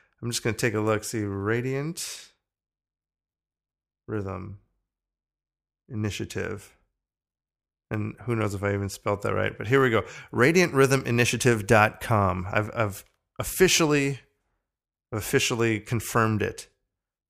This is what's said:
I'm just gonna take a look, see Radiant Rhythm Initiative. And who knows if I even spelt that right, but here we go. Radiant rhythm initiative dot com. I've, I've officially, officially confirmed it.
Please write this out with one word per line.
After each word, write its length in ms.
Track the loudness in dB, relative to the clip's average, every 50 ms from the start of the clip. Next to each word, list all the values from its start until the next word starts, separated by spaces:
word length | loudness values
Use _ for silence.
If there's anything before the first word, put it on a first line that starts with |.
| _ _ _ _
I'm 100 | -8 -6
just 120 | -4 -4
gonna 140 | -2 -4 -2
take 180 | 0 -2 0 0
a 60 | 0
look, 240 | 0 2 0 0 -2
see 180 | -4 -6 -4
Radiant 1080 | -4 -4 -4 -4 -2 -2 -2 -2 -2 -4 -4 -4 -6 -6 -8 -8 -10 -10 -12 -14 -18 -20 _ _ _ _ _ _ _ _ _ _ _ _ _ _ _ _ _ _ _ _ _ _ _ _ _ _ _ _ _ _ _ _ _ _ _ -8
Rhythm 500 | -8 -6 -6 -6 -8 -8 -10 -12 -14 -18 _ _ _ _ _ _ _ _ _ _ _ _ _ _ _ _ _ _ _ _ _ _ _ _ _ -10
Initiative. 880 | -6 -4 -4 -4 -4 -6 -8 -8 -6 -6 -6 -6 -8 -10 -14 -18 _ _ _ _ _ _ _ _ _ _ _ _ _ _ _ _ _ _ _ _ _ _ _ -8
And 240 | -6 -4 -4 -6 -8 -8
who 120 | -6 -4 -2
knows 200 | -2 -2 -2 -4
if 100 | -2 -2
I 100 | -2 -2
even 140 | -2 -4 -6
spelt 340 | -8 -6 -4 -4 -2 -2
that 120 | -2 -2 -2
right, 220 | 0 -2 -2 -4
but 120 | -6 -2 0
here 120 | 2 4
we 100 | 4 4
go. 140 | 2 0 -2 -4 -10 -18 -16 -4
Radiant 420 | 0 2 4 4 4 4 2 4 4
rhythm 300 | 4 4 4 4 2 0
initiative 600 | 0 2 2 2 2 2 2 4 4 2 2 4 4
dot 320 | 6 6 6 6 2 -2
com. 480 | -2 0 2 2 2 2 0 -2 -4 -2
I've, 200 | -2 -2 -2 -2 -2
I've 300 | -2 -2 -2 -4 -8 -16 _ _ _ _ _ _ -8
officially, 800 | -8 -4 2 4 4 4 4 4 4 4 4 2 2 0 -2 -6 -12 _ _ _ _ _ _ _ _ _ _ _ _ _ _ _ _ _
officially 680 | -8 -6 -2 0 0 2 2 0 0 2 2 2 0 -2
confirmed 640 | -2 -4 -4 -4 -4 -2 0 2 2 2 2 0
it. 240 | -2 -4 -6 -8 -14 -20 _ _ _ _ _ _ _ _ _ _ _